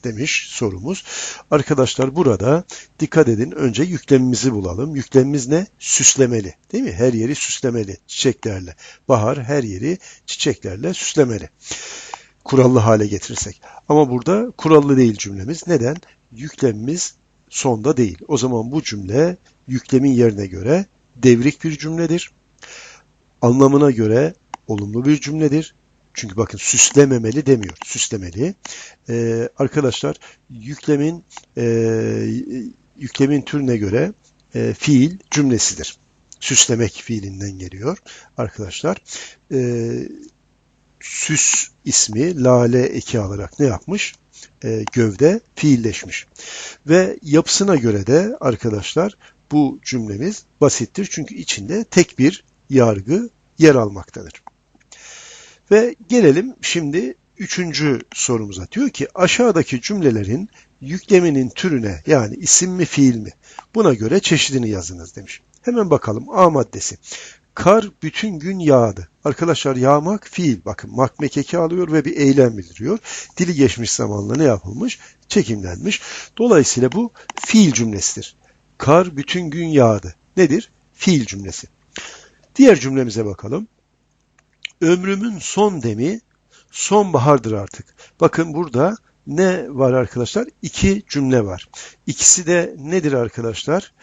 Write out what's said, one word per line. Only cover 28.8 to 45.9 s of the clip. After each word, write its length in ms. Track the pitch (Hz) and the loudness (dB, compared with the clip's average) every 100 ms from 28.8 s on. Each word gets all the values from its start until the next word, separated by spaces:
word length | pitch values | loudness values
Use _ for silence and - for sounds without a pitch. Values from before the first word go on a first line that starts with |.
| - _ - | -20 _ -6
Ee, 400 | 117 117 113 120 - | -4 -2 -2 -4 -2
arkadaşlar 600 | 135 151 135 - 147 - - _ _ | -2 0 -2 -2 -6 -8 -14 _ _
yüklemin, 760 | 123 117 147 - 143 151 170 _ - _ - | -18 -16 -8 -2 0 0 -4 _ -20 _ -4
e, 60 | 117 113 113 113 110 110 110 113 - - 247 - _ - | -2 0 0 0 -2 -4 -4 -6 -8 -10 -12 -16 _ -14
yüklemin 440 | 131 - 135 143 | -8 0 2 0
türüne 360 | - 147 131 117 | -2 -4 -2 0
göre, 360 | 101 113 175 - _ _ _ 120 | 0 0 -2 -6 _ _ _ -6
e, 180 | 117 113 | -4 -2
fiil 380 | - 135 147 180 - | 2 4 4 -2 -6
cümlesidir. 640 | 147 139 110 - 87 - - _ _ _ - | 0 2 2 -2 -6 -12 -16 _ _ _ -12
Süslemek 640 | - 120 - 117 110 - - | -2 0 0 0 -2 -4 -8
fiilinden 460 | 113 98 95 101 | -8 -8 -10 -12
geliyor 460 | 95 90 95 123 190 - - _ - | -12 -14 -8 -8 -8 -12 -20 _ -8
arkadaşlar. 600 | 113 - 101 - 160 196 - - - - - | -8 -8 -12 -6 -4 -6 -10 -16 -18 -20 -6
E, 360 | 135 123 120 117 120 - - - _ _ _ _ _ _ _ | -2 -2 -2 -4 -6 -8 -14 -20 _ _ _ _ _ _ _
süs 680 | - - - 151 - - - _ - | -14 -8 -4 -2 0 -2 -6 _ -4
ismi 580 | - - 107 165 165 | -2 -2 -2 -2 2
lale 420 | 127 123 120 123 123 | 4 6 4 2 0
eki 340 | 123 - 117 | -4 -4 -4
alarak 400 | 98 101 95 - | -4 -8 -8 -2
ne 60 | 139 | 0
yapmış? 500 | 98 - 202 - - _ - - - | 0 -6 -6 -6 -12 _ -20 -20 -10
E, 220 | 113 113 107 | -6 -4 -2
gövde 480 | 120 113 92 151 214 _ - | 0 0 4 4 2 _ 0
fiilleşmiş. 720 | 151 123 113 | 2 4 2